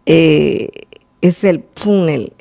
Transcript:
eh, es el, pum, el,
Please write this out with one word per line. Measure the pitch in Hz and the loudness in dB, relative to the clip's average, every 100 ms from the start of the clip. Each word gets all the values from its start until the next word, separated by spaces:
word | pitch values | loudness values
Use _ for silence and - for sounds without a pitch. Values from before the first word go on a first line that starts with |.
eh, | - 165 160 151 147 110 - - - - _ - | 0 2 4 2 0 -4 -8 -14 -20 -20 _ -2
es | 175 170 | -2 0
el, | 202 165 | -2 -2
pum, | - - 208 196 165 | -6 -8 -2 0 0
el, | 139 - _ | -2 -6 _